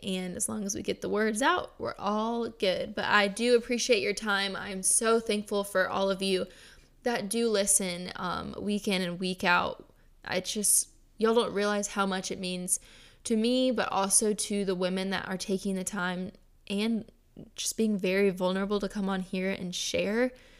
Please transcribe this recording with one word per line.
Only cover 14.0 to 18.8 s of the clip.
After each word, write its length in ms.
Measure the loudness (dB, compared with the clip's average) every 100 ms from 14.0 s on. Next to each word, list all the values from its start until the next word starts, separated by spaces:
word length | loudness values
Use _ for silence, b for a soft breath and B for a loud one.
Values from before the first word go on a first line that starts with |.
| 2 2 2
to 320 | 0 -2 -2
the 100 | 0
women 360 | 0 0 0 -2
that 180 | -4 -4
are 80 | -6
taking 400 | -2 -2 -2 -2
the 80 |
time 480 | -4 -4 -4 -4 -6 -10 _ _ -6
and 360 | -2 0 0 -4 -16 _ -20 -18
just 220 | -8 -6 0
being 200 | 2 2
very 340 | 2 4 4
vulnerable 500 | 4 0 0 0 0